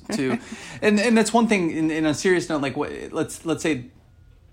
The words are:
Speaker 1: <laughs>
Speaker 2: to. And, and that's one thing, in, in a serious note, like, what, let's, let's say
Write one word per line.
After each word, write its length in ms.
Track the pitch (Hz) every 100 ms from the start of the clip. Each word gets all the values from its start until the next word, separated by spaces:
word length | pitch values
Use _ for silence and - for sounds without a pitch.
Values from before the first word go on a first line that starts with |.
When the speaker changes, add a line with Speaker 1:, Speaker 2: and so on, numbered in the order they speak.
Speaker 1:
<laughs> 80 | -
Speaker 2:
to. 260 | 214 131 233 - 220 - -
And, 160 | 214 208
and 180 | 233 226
that's 160 | 220
one 140 | 233 226
thing, 240 | 202 165
in, 180 | 147 160
in 160 | 156 156
a 80 |
serious 340 | 143 196 175 170
note, 140 | 151
like, 160 | 135 147
what, 140 | 143 71 -
let's, 320 | 160 151 -
let's 200 | 165 143
say 220 | 165 131 123 - _ - - - -